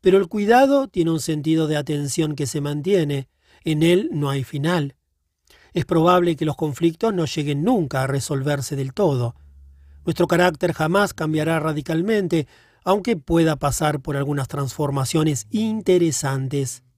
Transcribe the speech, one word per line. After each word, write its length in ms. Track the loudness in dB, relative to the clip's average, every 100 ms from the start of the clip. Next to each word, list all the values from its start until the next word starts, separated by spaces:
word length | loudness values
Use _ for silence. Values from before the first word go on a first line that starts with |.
Pero 180 | 4 4
el 100 | 2
cuidado 580 | -2 4 6 6 4 0
tiene 240 | -2 0
un 100 | 0
sentido 460 | -2 -4 0 0 2
de 100 | -2
atención 600 | -2 -4 -4 -2 -2 -2
que 100 | -4
se 140 | -4
mantiene, 680 | -4 -4 0 2 2 -2 -6 _ _ _
en 180 | -4 2
él 280 | 4 4 2
no 180 | -2 -2
hay 140 | -2
final. 500 | -4 -4 0 0 -2 -8 _ _ _ _ _ _ _
Es 140 | -6 0
probable 500 | 2 4 4 2 0
que 80 |
los 100 | -4
conflictos 580 | -2 -6 0 -2 0 -2
no 120 | 0
lleguen 400 | -2 -4 -4 -2
nunca 380 | 0 0 0 -2
a 40 | -2
resolverse 720 | -2 -2 -4 -2 -2 -4 -6
del 180 | -6
todo. 400 | 0 0 2 -2 -6 -20 -20 -20 -20 -20 -10
Nuestro 240 | -6 0 2
carácter 440 | 4 4 2 -4
jamás 420 | 0 0 2 0
cambiará 440 | -2 -2 0 0 0
radicalmente, 880 | -2 -4 -2 -2 0 0 0 -2 -2 -10 _ _
aunque 320 | -2 0 0 -4
pueda 400 | 0 2 2 2
pasar 440 | -2 0 -2 -2
por 160 | -4 -4
algunas 300 | -4 -4 -4
transformaciones 1000 | -6 -6 -4 -4 -2 0 2 2 0 -4
interesantes. 1300 | -2 -2 -2 2 2 2 0 -4 -4 -4 -4 -4 -8 _